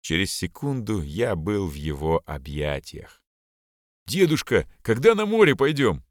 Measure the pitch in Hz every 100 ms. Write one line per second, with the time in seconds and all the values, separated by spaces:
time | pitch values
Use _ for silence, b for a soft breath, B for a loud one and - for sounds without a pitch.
0 | - 80 98 - - - 143 131 107 107
1 | 71 78 117 92 80 104 95 73 76 71
2 | 78 82 - 73 67 73 73 71 - 76
3 | - _ _ _ _ _ _ _ _ _
4 | - 147 175 151 - 110 - _ - 120
5 | 175 220 214 220 185 135 135 147 127 71
6 | -